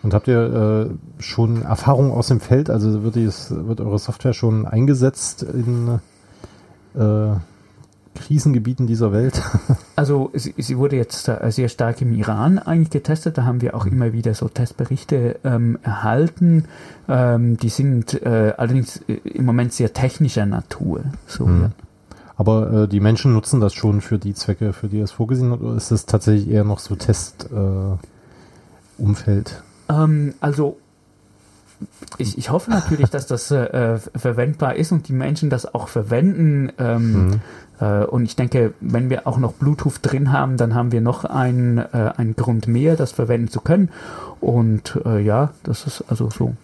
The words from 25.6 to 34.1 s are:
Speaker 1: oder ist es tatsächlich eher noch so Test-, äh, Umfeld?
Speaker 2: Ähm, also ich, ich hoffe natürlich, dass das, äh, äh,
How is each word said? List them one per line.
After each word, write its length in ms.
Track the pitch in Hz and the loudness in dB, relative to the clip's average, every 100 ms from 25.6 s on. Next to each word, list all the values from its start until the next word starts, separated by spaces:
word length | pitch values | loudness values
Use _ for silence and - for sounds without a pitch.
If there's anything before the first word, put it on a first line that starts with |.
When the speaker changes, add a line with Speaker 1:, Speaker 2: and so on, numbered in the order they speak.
Speaker 1:
oder 160 | 117 113 | -4 -4
ist 140 | - | 0
es 160 | 110 - | -2 2
tatsächlich 420 | 107 110 107 101 | 0 4 2 2
eher 140 | 110 | 2
noch 140 | 104 101 | 2 -2
so 180 | - 95 | -4 -6
Test-, 540 | - 104 - - - | 0 -2 -2 -14 -10
äh, 440 | 110 98 95 98 95 - _ - - - - _ - _ - | -4 -2 -2 -2 -4 -8 _ -20 -20 -20 -20 _ -20 _ -4
Umfeld? 600 | 101 104 - 98 - - - _ - | 0 0 0 0 -2 -12 -20 _ -2
Speaker 2:
Ähm, 420 | 151 156 151 143 - | 2 4 2 0 -2
also 380 | 147 139 143 - _ _ _ _ _ _ _ _ _ _ - _ - - | -4 0 -2 -4 _ _ _ _ _ _ _ _ _ _ -18 _ -20 -8
ich, 220 | 117 113 | -6 -6
ich 120 | 120 | -2
hoffe 200 | 151 - | -2 0
natürlich, 400 | 214 - 151 135 | -2 0 0 0
dass 160 | 139 - | 0 -4
das, 240 | 120 - | -6 -2
äh, 140 | 143 | -2
äh, 340 | 123 127 117 113 - | 0 0 0 -2 -6